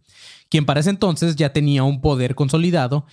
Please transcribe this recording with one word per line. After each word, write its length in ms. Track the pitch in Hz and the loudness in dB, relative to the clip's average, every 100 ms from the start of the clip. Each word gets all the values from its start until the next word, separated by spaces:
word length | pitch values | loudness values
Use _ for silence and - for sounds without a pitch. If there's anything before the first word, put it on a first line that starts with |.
| _ - - - _ | _ -20 -20 -20 _
quien 160 | 156 147 | -2 0
para 160 | 139 | 0
ese 80 | 160 | 0
entonces 460 | 196 202 160 170 151 | 0 0 0 -2 0
ya 160 | 147 | -2
tenía 300 | 151 147 143 | 0 0 2
un 180 | 135 139 | 0 0
poder 340 | 151 131 127 131 | 0 0 -2 -2
consolidado 720 | 139 160 175 170 123 147 - | 0 0 2 0 0 -2 -6